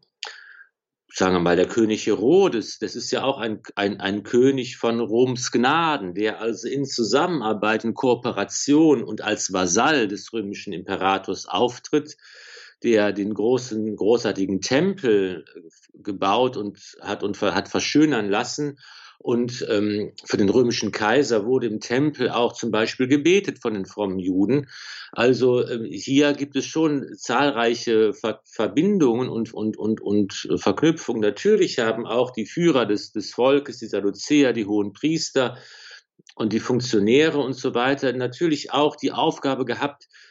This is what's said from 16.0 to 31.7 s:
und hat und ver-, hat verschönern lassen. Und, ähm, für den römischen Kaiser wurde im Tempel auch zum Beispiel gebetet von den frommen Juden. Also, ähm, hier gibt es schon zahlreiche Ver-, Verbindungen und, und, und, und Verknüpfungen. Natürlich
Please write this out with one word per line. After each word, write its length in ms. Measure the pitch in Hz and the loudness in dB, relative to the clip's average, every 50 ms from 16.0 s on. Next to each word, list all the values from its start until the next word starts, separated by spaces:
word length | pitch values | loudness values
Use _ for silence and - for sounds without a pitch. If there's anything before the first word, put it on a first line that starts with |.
| 101 107 95 - 98 98 104 123 131 127 127 | -10 -10 -6 -2 0 2 2 2 2 0 -2
und 220 | 104 104 98 98 - - - - - | -4 -8 -8 -10 -12 -20 -20 -20 -14
hat 240 | - 98 104 - 92 | -8 -8 -6 -4 -4
und 140 | 104 98 | -6 -4
ver-, 180 | - 104 95 87 | -2 -2 0 0
hat 140 | 98 - - | 0 -4 -2
verschönern 600 | - 92 - - - 147 156 156 131 110 104 98 | -4 -4 -2 2 4 4 4 4 2 0 0 0
lassen. 480 | 98 110 127 - - 151 147 143 143 _ - - - - - - _ _ | -2 -2 -2 -4 -6 -6 -6 -8 -8 _ -20 -20 -20 -20 -20 -20 _ _
Und, 460 | - - 120 120 123 120 120 - - | -2 -2 0 0 0 -2 -4 -8 -4
ähm, 460 | - 110 101 104 104 104 107 98 - - - - | -2 0 0 0 0 -2 -2 -4 -6 -10 -16 -4
für 140 | - - | -2 0
den 100 | 101 101 | 2 4
römischen 440 | 95 98 131 120 117 113 - 117 101 | 4 6 4 4 4 2 -2 -4 -4
Kaiser 520 | - - 107 107 120 147 135 120 117 104 98 | -4 0 0 2 4 4 2 2 0 0 2
wurde 220 | 120 131 127 120 | 2 0 0 0
im 140 | 110 107 101 | -2 -4 -6
Tempel 500 | - - 120 131 151 151 143 127 123 101 | -4 -2 0 0 0 0 0 -2 -2 -2
auch 240 | 92 113 120 113 - | 0 0 0 0 -2
zum 160 | - 120 113 | -4 -4 -2
Beispiel 380 | 104 107 113 113 - - 127 | 0 0 0 0 0 -2 2
gebetet 500 | 127 147 147 143 170 185 202 190 143 - - | 2 2 2 4 4 4 4 2 0 -8 -4
von 140 | - 117 107 | -6 -4 -4
den 140 | 98 92 | -4 -6
frommen 320 | - - 104 104 95 92 95 | -8 -4 -4 -4 -2 -2 -2
Juden. 500 | 90 95 87 95 101 101 135 147 131 - - - - - - - - - | -2 0 2 2 4 4 2 0 0 -4 -16 -20 -18 -18 -16 -16 -18 -10
Also, 560 | - 107 117 127 123 110 127 127 123 123 - | -2 2 4 4 4 4 4 4 4 2 0
ähm, 180 | - 123 113 113 | -2 -4 -6 -6
hier 480 | - - 95 - 127 135 143 147 147 143 | -8 -8 -10 -4 0 2 4 4 4 2
gibt 220 | 143 139 139 - | 0 -4 -4 -4
es 120 | 135 127 | -6 -6
schon 480 | - - 160 165 151 147 135 107 - 104 | -2 0 0 2 2 2 0 -4 -8 -12
zahlreiche 960 | - - - 120 127 143 143 107 117 117 120 117 117 - 120 113 110 110 104 95 | -12 -6 -2 0 2 2 2 2 2 0 0 0 0 0 2 4 4 4 2 0
Ver-, 280 | - - 110 110 - _ | -2 -4 -4 -4 -6 _
Verbindungen 800 | _ - - 107 95 101 143 170 202 208 185 143 120 113 123 127 | _ -4 -2 -2 0 2 2 2 4 4 4 4 4 4 2 -2
und, 280 | - - 113 110 - - | -4 -4 -6 -6 -6 -6
und, 200 | 95 107 110 - | -4 -4 -4 -4
und, 260 | - 104 110 110 - | -2 -2 -2 -2 -2
und 460 | - 101 101 104 101 95 - - - - 87 | -2 0 2 2 0 0 -4 -10 -4 -2 -2
Verknüpfungen. 640 | - - 104 95 - 151 165 160 160 - - 120 113 104 | 0 0 0 0 2 2 2 2 0 -4 -6 -2 0 0
Natürlich 560 | 104 104 - - 202 214 185 170 - | 0 -2 0 2 2 4 4 2 0